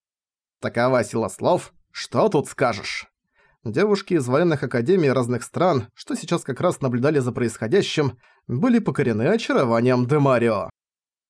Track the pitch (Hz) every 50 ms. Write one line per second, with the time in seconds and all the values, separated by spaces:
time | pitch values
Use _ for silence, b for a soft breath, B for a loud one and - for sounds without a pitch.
0 | _ _ _ _ _ _ _ _ _ _ _ _ 123 113 - 120 120 131 131 120
1 | 110 - 113 113 110 95 - - 113 127 180 - - - _ _ _ _ - -
2 | - - 117 127 196 214 165 143 135 - - - 135 120 104 - - - - -
3 | - - _ _ _ _ _ _ _ _ _ _ - 113 107 156 208 214 202 196
4 | - - 180 156 120 123 131 151 180 175 151 139 151 123 - 120 117 151 196 185
5 | 151 131 123 131 117 120 117 113 - - - - 170 185 151 117 101 - _ -
6 | - - 269 - 165 - 170 170 - - 120 - 175 180 - - 143 127 123 120
7 | 127 156 160 139 120 123 104 113 120 110 - - 113 110 165 208 208 - - 156
8 | 143 120 b b b b b b b - 120 135 214 262 233 226 - - 131 -
9 | 127 120 107 104 120 170 220 226 - - 277 190 135 113 117 117 120 127 127 123
10 | 123 120 151 147 139 139 127 117 117 117 107 95 87 - - _ _ _ _ _
11 | _ _ _ _ _